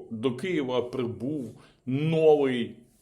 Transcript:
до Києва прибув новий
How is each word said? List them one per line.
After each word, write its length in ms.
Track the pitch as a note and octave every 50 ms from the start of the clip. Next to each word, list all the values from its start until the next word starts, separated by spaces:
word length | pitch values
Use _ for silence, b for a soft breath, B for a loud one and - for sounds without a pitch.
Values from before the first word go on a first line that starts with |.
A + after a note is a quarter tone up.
| - -
до 260 | - A2 A#2 C3 A#2
Києва 460 | A#2+ - F#3 F3+ D3+ C3+ B2 B2+ B2
прибув 760 | A#2+ - - C3 B2 A2 G2+ F#2 A2+ C#3 D#3 D3 A#2+ G#2+ b b b b b b _
новий 920 | B2 C3 C#3 D3+ D#3+ E3 D#3+ D#3+ D#3 D3+ D3 C#3 C3+ B2+ A#2+ A2+ G2+ - - - _ _ _